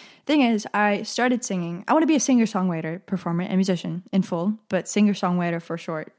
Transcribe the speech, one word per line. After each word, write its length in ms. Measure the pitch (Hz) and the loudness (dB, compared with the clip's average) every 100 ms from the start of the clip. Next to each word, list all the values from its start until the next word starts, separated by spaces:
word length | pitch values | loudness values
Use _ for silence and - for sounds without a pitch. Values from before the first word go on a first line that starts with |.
| - - - | -20 -14 0
Thing 160 | 302 | 2
is, 260 | 240 214 - | 4 2 -2
I 300 | 208 208 202 | 0 0 0
started 400 | 220 - 247 247 | -4 -2 0 0
singing. 400 | - 190 170 175 - | -2 -4 -4 -6 0
I 60 | |
wanna 120 | 302 320 | 2 4
be 100 | 302 | 2
a 60 | |
singer-songwriter, 840 | - 247 220 190 185 165 160 175 - | 4 4 4 2 0 -2 -4 -8 -6
performer, 380 | 185 170 170 | -6 -2 -2
and 120 | 185 190 | 0 2
musician 460 | 190 175 180 170 - | 2 0 -2 -8 -2
in 120 | 196 | -2
full, 340 | 180 170 185 220 _ | 0 -2 -2 -4 _
but 180 | 185 - | -4 -2
singer-songwriter 720 | 208 208 196 185 180 175 170 | 2 2 2 0 0 0 -4
for 160 | - 170 | -6 -10
short. 360 | - 156 - | -6 -8 -10